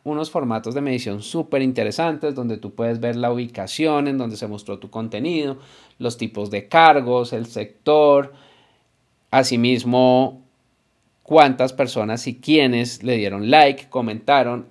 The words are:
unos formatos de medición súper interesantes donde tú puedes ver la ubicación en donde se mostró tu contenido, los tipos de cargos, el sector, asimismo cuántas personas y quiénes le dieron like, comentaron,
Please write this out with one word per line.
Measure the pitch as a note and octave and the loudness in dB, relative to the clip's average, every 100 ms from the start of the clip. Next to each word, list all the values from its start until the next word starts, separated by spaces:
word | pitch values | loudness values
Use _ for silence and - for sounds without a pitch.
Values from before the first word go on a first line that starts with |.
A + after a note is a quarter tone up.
unos | D3 D3+ D#3 | -8 -6 -6
formatos | E3+ B2+ A2+ A2+ | -4 -4 -4 -6
de | C3+ | -6
medición | C#3+ B2+ A2 G2+ | -4 -4 -6 -8
súper | - E3+ D3+ C#3+ | -8 -8 -4 -2
interesantes | C3 B2 G#2+ C3 E3 D3+ D3+ | 0 0 -2 -2 -4 -4 -6
donde | C3 A#2+ G#2+ | -6 -6 -8
tú | G2+ | -10
puedes | A2 A#2 A#2 | -6 -4 -4
ver | A#2+ A#2 | -4 -4
la | A#2+ | -2
ubicación | A#2+ A#2+ - F#2+ - D#3+ D3 C#3+ | -4 -6 -10 -10 -4 -2 0 -2
en | C3+ | -4
donde | A#2 G#2+ | -6 -8
se | G#2+ | -10
mostró | G#2 - G2+ | -10 -12 -14
tu | G2 | -12
contenido, | A2+ A2+ G#2+ D#3 E3 C#3+ C3+ - - _ - | -10 -10 -6 -4 -4 -4 -8 -16 -20 _ -10
los | A#2+ A#2 | -8 -6
tipos | G#2+ G#2 G2+ | -8 -8 -8
de | G2+ - | -8 0
cargos, | E3 D#3+ D3 B2 B2 A#2+ | 6 8 6 2 0 -2
el | A#2 A2+ | -6 -8
sector, | A2 G2+ _ - D3+ D3 C#3+ C#3 - _ _ _ _ _ _ _ _ _ | -10 -12 _ 2 4 6 4 2 -8 _ _ _ _ _ _ _ _ _
asimismo | C3 C3 A#2+ A#2+ B2+ B2+ B2 B2+ B2+ B2+ - _ _ _ _ _ _ _ _ | 0 2 2 2 0 0 2 4 4 2 -4 _ _ _ _ _ _ _ _
cuántas | - D#3 C#3+ C3 B2+ | 2 6 6 4 -2
personas | - B2+ A#2+ G#2+ A#2 C3 | -2 -4 -2 -4 -6 -8
y | A#2 | -8
quiénes | - D#3 C3 A#2+ A#2+ - | 2 4 4 2 -2 -6
le | B2 A#2 | -4 -2
dieron | G2+ G2 G#2+ | -2 -4 4
like, | D3+ C#3+ C3+ - | 6 6 2 -6
comentaron, | C3 A#2 A2+ - C#3+ A#2+ A#2+ - | -6 -4 -4 2 2 2 -2 -10